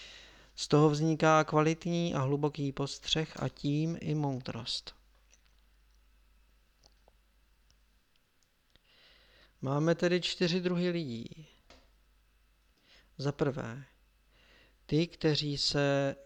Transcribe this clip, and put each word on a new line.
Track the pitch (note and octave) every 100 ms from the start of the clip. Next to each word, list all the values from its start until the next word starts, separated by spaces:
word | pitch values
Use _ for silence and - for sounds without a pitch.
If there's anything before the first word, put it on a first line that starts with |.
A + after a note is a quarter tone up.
| - - - - - -
Z | -
toho | D3 D#3
vzniká | D3 D#3+ D#3 D#3+ D#3
kvalitní | D3+ D3+ D3+ E3 F3 E3+ E3+
a | C#3+
hluboký | C3+ C#3+ D3 D3 C#3
postřeh | C3+ C#3 - - D#3 D#3+ -
a | C3+
tím | - D3 D3 D#3+ E3
i | D#3+
moudrost. | D3+ C#3+ B2+ B2+ A#2 B2+ - - - _ _ _ _ _ _ _ _ _ _ _ _ _ _ _ _ _ _ - _ _ _ _ _ _ _ _ _ _ _ _ _ _ _ _ _ _ _ _ _ - - - - - -
Máme | C3+ C#3+ D#3+
tedy | E3 F3 F3+
čtyři | - - F3+ F3+
druhy | F3+ F3 F3+
lidí. | E3+ C#3+ A#2 A#2+ - D3+ _ - - _ _ _ _ _ _ _ _ _ _ _ - _ -
Za | C#3
prvé, | - D3 C3+ A#2+ A#2+ C3+ _ _ _ _ _ _ - _ _ -
ty, | D3+ E3+
kteří | - D#3+ C#3+ D3 C#3+
se | - D3 C#3 C#3 C#3 C#3